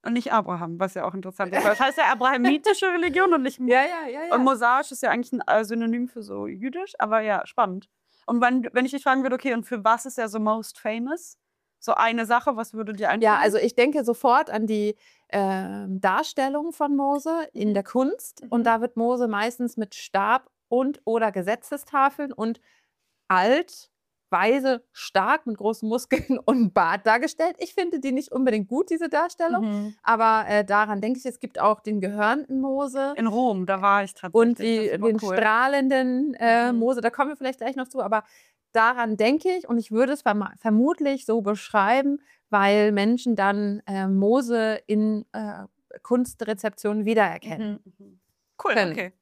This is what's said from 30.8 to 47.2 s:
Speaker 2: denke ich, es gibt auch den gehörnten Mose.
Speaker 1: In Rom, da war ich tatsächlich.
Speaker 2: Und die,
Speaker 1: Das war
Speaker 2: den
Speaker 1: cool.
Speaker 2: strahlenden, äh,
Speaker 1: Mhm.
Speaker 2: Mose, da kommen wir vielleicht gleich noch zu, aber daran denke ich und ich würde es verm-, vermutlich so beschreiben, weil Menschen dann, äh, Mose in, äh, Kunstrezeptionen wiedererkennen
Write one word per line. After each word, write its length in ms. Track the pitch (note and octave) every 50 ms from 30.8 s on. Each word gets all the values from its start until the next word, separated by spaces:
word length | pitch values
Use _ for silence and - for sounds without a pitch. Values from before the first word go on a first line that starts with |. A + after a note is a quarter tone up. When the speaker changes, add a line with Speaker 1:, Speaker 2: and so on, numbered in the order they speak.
| G#3+ G#3+ G#3 G3
Speaker 2:
denke 180 | G3+ A3 B3+ B3+
ich, 60 | -
es 120 | C4 A#3 -
gibt 220 | - - _ -
auch 200 | - G#3 G#3+ G#3
den 200 | _ G#3+ G#3+ G3+
gehörnten 600 | F#3+ F#3+ G3+ G#3 G#3 G#3+ A#3+ D4 D#4 - C4+ C4
Mose. 540 | C4 C4+ C4+ C4+ C#4+ C4+ B3+ C4+ C4+ C#4 C#4+
Speaker 1:
In 100 | - A3+
Rom, 400 | A3+ G3+ A#3 B3+ B3 G#3+ F#3 F#3
da 140 | F3 G3 F#3+
war 200 | G3 G3+ G3 G3+
ich 120 | G3 F#3+ -
tatsächlich. 200 | - - F3+ E3
Speaker 2:
Und 240 | A3 A#3 A#3 A#3+ -
die, 320 | - A3+ A3+ A3 G#3+ F3
Speaker 1:
Das 100 | C3 F3+
war 80 | G#3 A3+
Speaker 2:
den 100 | G#3+ A3
Speaker 1:
cool. 140 | A3 G3 F#3
Speaker 2:
strahlenden, 1000 | G3+ A3+ G#3+ G#3+ A3+ B3 C4+ C#4+ C#4 C4+ C4 C#4 C4 C4 B3+ B3 B3+ C#4+ D4+ B3 -
äh, 320 | A#3 A#3 A3+ A#3 A#3+ B3
Speaker 1:
Mhm. 60 | B3 A#3
Speaker 2:
Mose, 220 | A3+ B3 C4+ A#3+
da 100 | A3 A#3
kommen 200 | - - C#4 C#4
wir 60 | D4+
vielleicht 220 | - C4+ C4 B3+ _
gleich 180 | A3+ C4 C4
noch 120 | C4+ B3+ B3+
zu, 120 | - C4
aber 220 | G#3 G3+ A3 G#3+ - _ _ _ _ _ _ _ _ _
daran 440 | _ A3+ A3 A#3 B3+ B3 A#3 A3+ G#3+
denke 340 | G3 G#3+ A3+ C#4 D#4 - F#4 F4+
ich 120 | F#4 D#4+ -
und 100 | A#3 A#3
ich 140 | G#3+ -
würde 200 | G#3+ A3 B3+ C4 D4
es 100 | C#4+ -
verm-, 260 | A3+ G#3 G#3 G3+ - - _
vermutlich 680 | _ A3+ G#3+ G#3+ B3 D4 F4+ - D4+ C#4+ C#4 C4 -
so 140 | - A3 A#3
beschreiben, 800 | G3 G3 G#3+ G3 - - - G#3+ F#3+ G3+ A#3+ C4 C#4 C#4 C#4+ C#4+ _ _ _ _ _ _
weil 400 | A3 G3+ G3 G3+ G3+ G#3 G#3 G#3+
Menschen 460 | G#3 G3+ G3+ A3 A#3+ B3 - B3 A3+
dann, 460 | G3+ G3 G3 G3+ G3+ G#3 G3+ G3+ G#3 -
äh, 220 | - G3 F#3+ F#3+ F#3+
Mose 720 | G3 F#3+ G3 G3+ A#3 C4+ C4 A#3 A#3+ A3+ A3 A3 A3 - _ -
in, 360 | G#3 G#3 G#3+ G#3+ G#3+ G#3 A3 _
äh, 320 | - A3 G#3+ G#3 G3+ - - - _ _ _ _ - -
Kunstrezeptionen 1000 | _ - A#3+ B3 B3 - - _ A3+ G3+ A3 F#3+ - G#3+ G3+ - - G#3 G#3 G#3+ G#3
wiedererkennen 760 | G#3+ A3+ A3